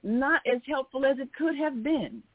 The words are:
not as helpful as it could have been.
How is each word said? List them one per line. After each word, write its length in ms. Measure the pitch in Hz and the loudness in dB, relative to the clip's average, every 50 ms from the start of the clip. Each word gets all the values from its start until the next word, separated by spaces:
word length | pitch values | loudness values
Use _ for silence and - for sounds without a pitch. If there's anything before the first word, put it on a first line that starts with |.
| - | -4
not 380 | 196 220 247 269 285 330 311 - | -2 0 0 2 2 2 2 2
as 140 | 262 240 247 - - | 0 0 0 0 -4
helpful 380 | 294 269 262 - - 262 269 | -4 -4 -4 -4 -4 0 2
as 120 | 269 277 247 | 2 2 0
it 100 | 269 254 - | -2 -10 -6
could 220 | - 302 330 311 | -2 -2 0 0
have 280 | 277 311 311 277 233 220 | 0 -2 -2 -2 -2 0
been. 380 | 285 320 285 185 117 110 113 - _ _ | 0 0 0 0 -4 -8 -14 -18 _ _